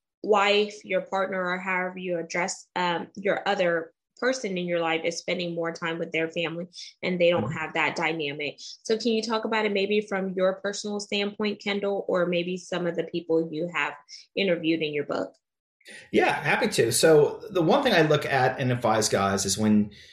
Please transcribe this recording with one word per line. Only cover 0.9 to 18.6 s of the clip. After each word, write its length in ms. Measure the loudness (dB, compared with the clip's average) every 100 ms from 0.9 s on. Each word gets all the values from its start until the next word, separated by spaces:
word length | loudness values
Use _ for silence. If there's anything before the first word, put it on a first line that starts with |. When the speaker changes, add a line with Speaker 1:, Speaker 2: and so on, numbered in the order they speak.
| -4
Speaker 1:
partner, 420 | -2 -2 -2 -2
or 140 | -2 -4
however 420 | -2 -2 -2 -6
you 180 | -4 -4
address, 500 | -4 -2 -2 -6 -8 -4
um, 300 | -2 -2 -6 -4
your 300 | -2 0 0
other 460 | 2 2 0 -4 _ _ _
person 380 | -2 -2 -4 -4
in 80 | -2
your 140 | -2
life 220 | 0 0
is 140 | -2 -4
spending 360 | -6 -4 -4
more 200 | -4 -6
time 260 | -4 -6 -4
with 140 | -4
their 160 | -2 -2
family 360 | -2 -4 -6 -10 -14 -20 -8
and 180 | -4 2
they 100 | 4
don't 140 | 4
Speaker 2:
Mm-hmm. 140 | 0 -4
Speaker 1:
have 160 | -4
that 240 | -2 -2 0
dynamic. 580 | -2 -2 -4 -6 -8 -10 -16 -12
So 140 | -4 -2
can 140 | 2
you 100 | 0
talk 220 | 0 -2
about 220 | -2 0 0
it 80 |
maybe 260 | 0 2 0
from 340 | 0 -4 -4
your 200 | 0 0 0
personal 380 | -4 -6 -6 -8
standpoint, 580 | -4 -4 -2 -2 -4 -2
Kendall, 460 | -4 -2 -2 -2 0
or 180 | 0 2
maybe 300 | 0 -2 -6
some 320 | -4 -4 -2
of 80 | -4
the 80 |
people 460 | -4 -6 0 0 0
you 180 | -4 -4
have 200 | -2 -4 -6 -16 -20 -8
interviewed 480 | -2 0 0 0 0
in 120 | 0
your 100 | -4
book? 300 | -4 -4 -6 -10 _ _ _ _ -20 -20 -2
Speaker 2:
Yeah, 180 | 2 2
happy 380 | 2 0 0 2
to. 240 | 2 2
So 480 | 4 6 8 6 2 -4
the 120 | 0
one 220 | 4 4
thing 80 | 4
I 120 | 4
look 220 | 4 2 2
at 360 | 2 2 2